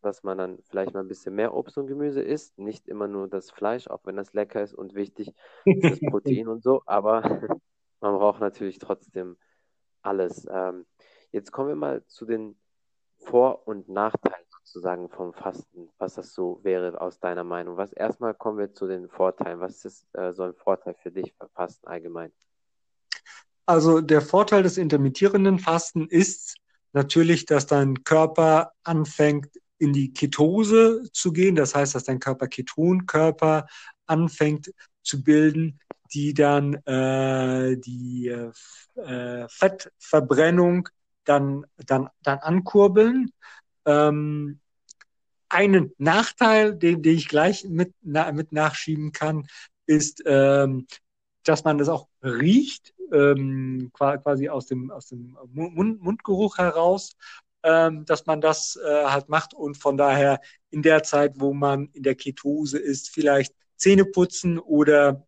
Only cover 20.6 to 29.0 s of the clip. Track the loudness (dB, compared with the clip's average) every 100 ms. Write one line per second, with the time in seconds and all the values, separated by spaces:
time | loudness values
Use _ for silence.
20.6 | -4 -4 -6 -14 -12 -10 -12 -14 -18 -12
21.6 | -12 -12 -16 -14 -14 -14 -16 _ _ _
22.6 | _ _ _ _ -16 -16 -18 -20 _ _
23.6 | 0 4 4 4 4 2 4 2 4 4
24.6 | 2 0 0 2 0 2 2 4 2 2
25.6 | 0 -2 -2 -6 0 2 2 -2 -16 -20
26.6 | _ _ _ -4 0 2 4 2 2 0
27.6 | 2 2 2 -2 2 2 4 4 4 4
28.6 | 2 _ -4 -4